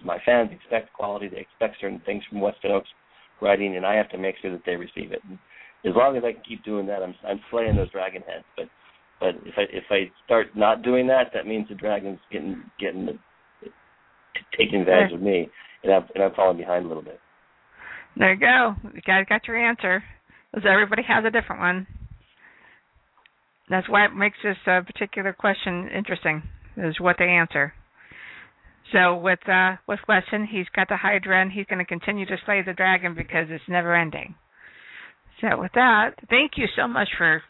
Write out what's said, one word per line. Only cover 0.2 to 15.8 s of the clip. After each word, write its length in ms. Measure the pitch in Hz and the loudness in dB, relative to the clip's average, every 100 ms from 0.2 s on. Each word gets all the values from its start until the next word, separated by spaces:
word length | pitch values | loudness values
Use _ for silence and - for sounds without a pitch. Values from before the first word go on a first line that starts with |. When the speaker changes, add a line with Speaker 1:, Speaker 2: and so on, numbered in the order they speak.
Speaker 1:
fans 260 | - 120 110 | 2 4 2
expect 400 | 92 - 113 - | -4 -4 -4 -4
quality. 360 | - 101 101 101 | -10 -6 -6 -8
They 100 | 95 | -12
expect 420 | 95 - 110 - | -12 -4 -4 -4
certain 200 | 98 95 - | -10 -8 -8
things 160 | 101 - | -8 -8
from 120 | 104 | -2
Weston 300 | 98 98 98 | -2 -2 -2
Oaks 180 | 98 - _ _ _ _ - | -2 -2 _ _ _ _ -2
writing, 360 | 101 98 101 92 | 2 4 2 -2
and 80 | |
I 120 | 95 107 | 0 2
have 120 | 101 | 0
to 80 | 92 | -2
make 180 | 95 - | -4 -4
sure 120 | 95 | -8
that 100 | 87 | -8
they 120 | - 87 | -6 -6
receive 360 | 87 - 87 | -6 -12 -10
it. 80 | 92 98 | -10 -12
And 100 | 95 _ - - _ | -20 _ -20 -20 _
as 80 | - 95 | 0 4
long 200 | 131 131 | 4 4
as 60 | |
I 80 | 117 | -2
can 100 | 113 - | -6 -12
keep 160 | 110 | -14
doing 220 | - 104 98 | -6 -4 -4
that, 160 | 101 | -4
I'm, 120 | 92 90 95 | -6 -10 -8
I'm 140 | 101 - | -8 -4
slaying 260 | 117 113 104 | -2 0 0
those 140 | - | 0
dragon 320 | 98 92 92 92 | -4 -8 -8 -14
heads. 180 | 85 - - | -14 -14 -14
But, 100 | 82 _ _ _ _ - | -14 _ _ _ _ -4
but 140 | 92 85 | -2 -2
if 100 | 90 - | -8 -4
I, 60 | 101 | -4
if 120 | 95 - | -4 -2
I 200 | 101 92 _ | 0 -2 _
start 240 | - 117 107 | 0 2 2
not 280 | 104 104 113 | 2 2 2
doing 240 | 120 127 127 | 2 2 4
that, 220 | 131 123 | 4 2
that 120 | 110 104 | -2 -6
means 220 | 110 104 | -6 -6
the 60 | |
dragon's 460 | 101 107 101 98 92 - | -6 -4 -4 -4 -12 -10
getting, 320 | 101 80 - - - | -10 -8 -10 -14 -8
getting 280 | 98 92 - | -8 -6 -8
the, 60 | 226 _ _ _ _ | -10 _ _ _ _
t-, 60 | - _ _ _ _ _ _ - - - | -20 _ _ _ _ _ _ -14 -8 -2
taking 240 | 107 101 | 0 0
advantage 300 | 90 92 87 | 4 6 6
Speaker 2:
Right. 40 | |
Speaker 1:
of 80 | 87 | 2
me, 260 | 101 92 82 - - - | 0 0 -2 -10 -20 -6